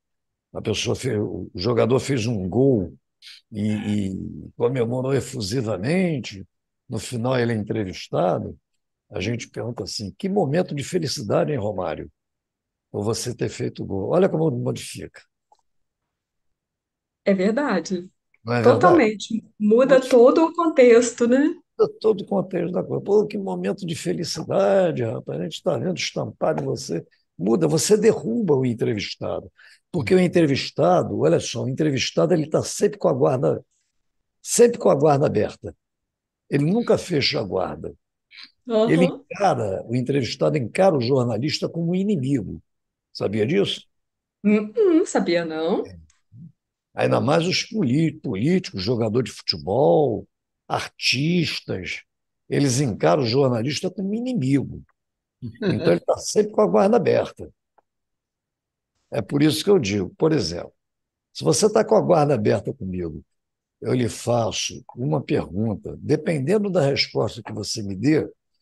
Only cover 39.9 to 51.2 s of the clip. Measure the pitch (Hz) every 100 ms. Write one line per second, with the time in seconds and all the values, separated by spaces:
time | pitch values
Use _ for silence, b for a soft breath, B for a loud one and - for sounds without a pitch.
39.9 | 123 123 143 113 - 156 147 107 - 190
40.9 | 151 117 135 120 107 147 - 170 165 170
41.9 | 185 196 190 127 139 87 82 _ _ _
42.9 | _ _ - 110 107 113 190 185 - -
43.9 | _ _ _ _ _ 202 214 214 480 392
44.9 | 320 - 254 185 170 165 156 165 269 -
45.9 | 87 78 _ _ 117 165 _ _ _ _
46.9 | - 127 123 110 165 170 - - 226 139
47.9 | 139 160 120 143 95 135 180 - 101 92
48.9 | 117 113 113 110 - - 90 73 110 156
49.9 | 170 139 98 98 _ _ _ - 139 -
50.9 | - - 120